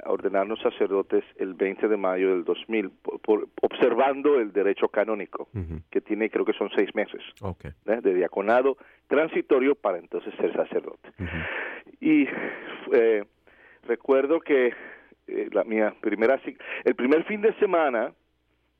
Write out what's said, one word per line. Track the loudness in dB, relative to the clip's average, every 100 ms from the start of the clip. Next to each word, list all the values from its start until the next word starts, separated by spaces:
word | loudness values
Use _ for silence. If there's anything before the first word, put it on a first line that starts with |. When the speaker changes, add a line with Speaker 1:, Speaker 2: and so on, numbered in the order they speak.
| -2
Speaker 1:
ordenarnos | -2 0 0 0 -2
sacerdotes | -4 0 0 0 0 0 -2 -6
el | -8
veinte | -2 -2 0 0
de | 0
mayo | 0 2 2
del | 2
dos | 0 -4 -2
mil, | -2 -4
por, | -8 -12 -6
por, | 0 0 0 -2
observando | -2 2 2 4 2 2 4 4
el | 2
derecho | 2 0 2 0
canónico, | 0 0 -2 -6 -10 -10
Speaker 2:
Ujú. | -8 -8 -10 -6
Speaker 1:
que | -6
tiene, | -2 -2 0
creo | 0
que | -2
son | -2 -2 0
seis | 0
meses, | -2 -6 -8 -16 -12
Speaker 2:
Ok. | -10 -10 -14
Speaker 1:
¿eh? | -10 -4 0
de | 2
diaconado | 2 0 0 2 4 4 0 -8 _ _
transitorio | 0 0 -2 2 4 4
para | 2 0 -4
entonces | -6 -8 -8 -4
ser | -2
sacerdote. | -2 -2 -4 -6 -12 -18 -10
Speaker 2:
Ujú. | -8 -6 -8 -8 -10 -12 -18 -4
Speaker 1:
Y, | 2 4 2 -2 -8 -10 -14 -14 0
eh, | 4 4 2 -2 _ _ _ -20 -16 -6
recuerdo | -4 2 2 4 0
que, | 2 2 2 0 -10 -20 _ _ -10
eh, | -6 -2
la, | -2
mi | 0 0 0 -2
primera | -4 0 2
asi-, | 2 -2 -14 -12 -4
el | -2
primer | 0 2 2
fin | 0 0
de | 0
semana, | 2 2 2 2 0 -4 -8 _ _ _ _ _ _